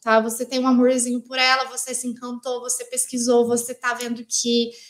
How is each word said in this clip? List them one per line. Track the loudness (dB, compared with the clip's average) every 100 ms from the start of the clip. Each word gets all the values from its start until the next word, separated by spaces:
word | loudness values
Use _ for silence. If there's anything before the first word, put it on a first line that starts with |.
tá? | 2 2
Você | 2 -4 -4
tem | 0
um | 2
amorzinho | 4 4 4 0 -4
por | -4 2
ela, | 4 4
você | 0 -6 -8
se | -6 -8
encantou, | -8 -8 -8 -6 -6
você | -6 -8
pesquisou, | -6 -6 -4 -2 2 4 4
você | 0 -4
tá | -6 -4
vendo | -4 -6 -8
que | -6 -4 0 0 0 -6